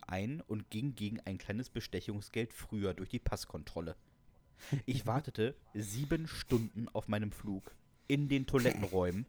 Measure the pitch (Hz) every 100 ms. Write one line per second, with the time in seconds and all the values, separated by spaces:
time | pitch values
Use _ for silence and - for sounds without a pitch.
0 | - 92 107 156 - 104 - 110 139 117
1 | 104 110 - 95 - 104 127 117 - 90
2 | - 104 - 113 117 - - 107 98 90
3 | 92 123 - - - 82 76 82 82 78
4 | - _ - - - - - 139 120 117
5 | 110 127 139 - 113 139 - 208 101 113
6 | 143 165 160 - - 123 110 101 117 110
7 | - 107 104 - 107 98 - - _ _
8 | - 143 143 139 127 135 120 - 98 92
9 | 90 92